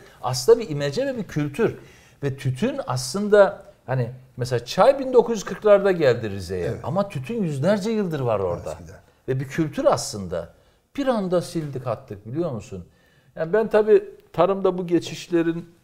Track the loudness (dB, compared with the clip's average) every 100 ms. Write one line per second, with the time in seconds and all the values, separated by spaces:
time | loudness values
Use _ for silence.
0 | -20 -10 -6 -2 4 4 4 -4 -4 -2
1 | -4 -4 -6 -4 -4 0 -2 -2 -14 -20
2 | _ _ -6 -4 -4 -2 -2 -4 -4 -6
3 | -4 -4 4 6 6 2 -14 _ -6 -2
4 | -2 -6 -18 -8 -4 -2 -2 4 4 4
5 | 4 4 4 -2 -6 -2 6 6 6 4
6 | 4 2 0 -6 -6 -4 -2 -4 -4 -2
7 | -2 -6 -6 -4 -4 0 0 2 0 -2
8 | -2 -2 0 0 0 -4 -6 -10 -14 -20
9 | _ _ -6 -4 -4 -4 -4 0 2 2
10 | -2 -8 -6 -6 -8 _ _ _ _ -6
11 | -2 0 0 -2 -2 -6 -6 -8 -6 -6
12 | -8 -16 -10 -6 -6 -6 -10 -14 -16 _
13 | _ _ _ -8 0 0 2 2 6 4
14 | 4 -8 _ 0 2 2 0 -2 0 0
15 | 0 -10 -2 0 0 -2 -8 _